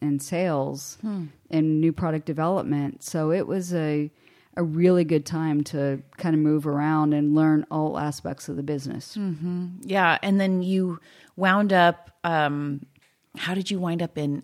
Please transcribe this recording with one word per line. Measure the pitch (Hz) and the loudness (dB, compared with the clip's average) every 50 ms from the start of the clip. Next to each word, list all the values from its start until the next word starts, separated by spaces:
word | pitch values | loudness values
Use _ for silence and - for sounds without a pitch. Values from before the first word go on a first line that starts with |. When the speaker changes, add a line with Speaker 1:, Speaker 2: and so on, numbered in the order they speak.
Speaker 1:
and | - 147 143 135 | -4 -2 -2 -2
sales | 139 - 185 170 185 175 151 139 135 143 139 139 - - - - | -4 -4 -4 -2 0 0 0 0 -2 -4 -6 -8 -12 -14 -14 -10
Speaker 2:
Hmm. | - 220 208 190 165 143 - _ _ - | -8 -8 -6 -8 -8 -10 -14 _ _ -4
Speaker 1:
and | 165 160 156 156 156 156 | 0 0 2 2 2 2
new | 160 165 | 2 2
product | 151 - 175 165 156 156 - | 2 0 -2 -2 -2 -2 -4
development. | - 147 156 156 175 196 190 - - 147 143 143 - - - - | -4 -4 -2 0 0 0 0 0 -2 -2 -2 -2 -4 -6 -10 -10
So | - - 165 156 156 | -6 -4 -2 0 2
it | 170 196 160 | 0 0 0
was | - 180 190 180 175 175 | -2 -2 -4 -4 -2 -2
a | 170 156 151 151 151 147 156 - _ _ _ _ _ _ _ - | -2 0 0 0 -2 -2 -4 -8 _ _ _ _ _ _ _ -6
a | 180 170 | -4 -2
really | 160 156 165 175 180 180 180 165 | -2 2 4 6 6 6 6 4
good | 156 165 151 147 | 4 2 0 0
time | - 170 160 160 156 147 147 143 | -2 -4 -2 0 0 2 0 0
to | - - 143 139 139 139 139 139 _ _ | -2 -2 -2 -2 -2 -2 -4 -6 _ _
kind | - - 170 160 | -6 -2 0 2
of | 156 | 4
move | 151 151 151 151 143 | 4 4 2 2 2
around | 151 143 143 147 156 156 156 151 147 147 | 0 0 0 0 2 2 2 2 2 2
and | 147 147 147 151 | 2 2 4 4
learn | 156 156 156 156 151 - - | 4 6 6 4 4 2 0
all | 156 156 156 156 - | -2 -2 -2 -2 -2
aspects | - 151 151 147 - - - 135 - - - | -4 -4 -4 -6 -6 -8 -10 -10 -10 -10 -10
of | - | -8
the | - 139 | -6 -6
business. | 147 147 139 135 139 - 147 - - - | -4 -6 -6 -6 -8 -10 -10 -12 -12 -8
Speaker 2:
Mm-hmm. | 214 202 185 160 151 165 175 175 175 180 175 180 185 | -6 -6 -4 -4 -6 -6 -6 -6 -6 -6 -8 -10 -12
Yeah. | - 190 190 196 185 170 160 - | -8 -2 0 2 4 4 2 2
And | - 196 196 196 | 2 2 2 2
then | 196 190 185 185 | 2 2 0 0
you | 180 185 190 190 185 180 170 165 - - - - - - _ | 0 0 0 0 0 -2 -4 -8 -12 -20 -20 -20 -20 -16 _
wound | 180 190 185 190 208 208 196 190 | -2 2 2 2 4 2 4 6
up, | 180 170 175 170 - - - - _ - | 6 6 6 4 2 -4 -20 -14 _ -4
um, | 170 165 156 151 143 147 143 147 143 143 143 - - _ _ _ _ _ _ _ _ - | -2 0 2 2 0 0 -2 -4 -4 -6 -8 -10 -14 _ _ _ _ _ _ _ _ -14
how | - - 170 180 | -8 -6 -4 -4
did | 196 185 - | -4 -4 -4
you | 202 180 | -4 -2
wind | 180 170 170 170 | -2 -2 -2 -2
up | 175 165 - | -4 -4 -4
in, | 151 147 143 143 - | -4 -4 -2 -4 -4